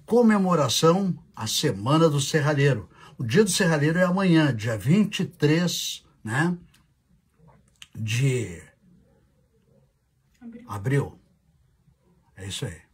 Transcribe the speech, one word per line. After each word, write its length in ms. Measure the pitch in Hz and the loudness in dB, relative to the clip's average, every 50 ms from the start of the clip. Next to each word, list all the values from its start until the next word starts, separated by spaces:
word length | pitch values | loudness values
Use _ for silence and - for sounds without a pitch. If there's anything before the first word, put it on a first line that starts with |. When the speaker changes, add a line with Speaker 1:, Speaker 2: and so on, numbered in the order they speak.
| _ | _
Speaker 1:
comemoração 1120 | - 220 240 240 220 214 202 190 180 175 156 139 117 - - 160 165 170 190 202 185 147 - - _ _ | 0 2 4 4 4 4 4 2 2 2 2 0 0 0 2 2 4 4 4 0 -2 -4 -6 -10 _ _
à 120 | - 110 110 | -12 -8 -6
Semana 600 | - - - 147 95 98 101 120 143 160 165 160 | -4 -2 -2 -2 -4 -4 -2 0 2 4 4 2
do 140 | 143 143 | 2 0
Serralheiro. 680 | 139 - - 156 139 151 151 139 139 143 131 107 92 - _ - - - - - | -4 -2 -2 -2 0 0 0 2 2 2 2 0 -4 -14 _ -20 -20 -20 -14 -10
O 60 | 120 | -6
Dia 200 | 113 113 196 220 | -2 2 2 2
do 60 | 185 | 2
Serralheiro 480 | - - 196 170 165 147 143 156 165 180 | 2 0 0 0 2 2 0 0 2 2
é 60 | 185 | 0
amanhã, 520 | 180 180 190 196 185 165 160 156 147 120 | 0 0 0 2 4 4 4 4 2 0
dia 220 | 107 101 110 113 104 | -2 -4 -6 -6 -4
vinte 440 | 92 127 175 214 202 - - - | 0 2 2 4 2 0 0 -6
e 40 | 175 | -6
três, 800 | - - - 151 147 156 170 180 170 - - - - - - _ _ _ _ - | -6 -4 0 2 2 2 2 0 -2 -2 -4 -8 -10 -10 -12 _ _ _ _ -10
né, 320 | 110 110 139 160 175 175 175 - - _ _ _ _ _ _ _ _ _ _ _ _ _ _ _ - _ _ _ _ _ _ - _ - | -6 -2 -2 0 -2 -2 -4 -8 -20 _ _ _ _ _ _ _ _ _ _ _ _ _ _ _ -20 _ _ _ _ _ _ -20 _ -14
de 680 | 104 110 107 117 120 139 135 127 120 107 90 85 80 - - _ _ _ _ _ _ _ _ _ _ _ _ _ _ _ _ _ _ _ _ _ _ _ _ _ _ _ _ _ _ _ _ _ _ | -10 -6 -4 -2 0 0 0 0 -2 -4 -6 -10 -16 -18 -20 _ _ _ _ _ _ _ _ _ _ _ _ _ _ _ _ _ _ _ _ _ _ _ _ _ _ _ _ _ _ _ _ _ _
Speaker 2:
Abril. 300 | 240 233 - - - - | -20 -20 -20 -18 -16 -12
Speaker 1:
abril. 500 | 104 101 98 131 139 139 - - - - _ _ _ _ _ _ _ _ _ _ _ _ _ _ _ _ _ _ _ _ _ _ _ | -12 -8 -4 -2 -2 -2 -2 -4 -10 -20 _ _ _ _ _ _ _ _ _ _ _ _ _ _ _ _ _ _ _ _ _ _ _
É 100 | - 95 | -16 -14
isso 180 | 98 90 - - | -12 -10 -8 -10
aí. 220 | 104 85 - _ _ | -10 -12 -14 _ _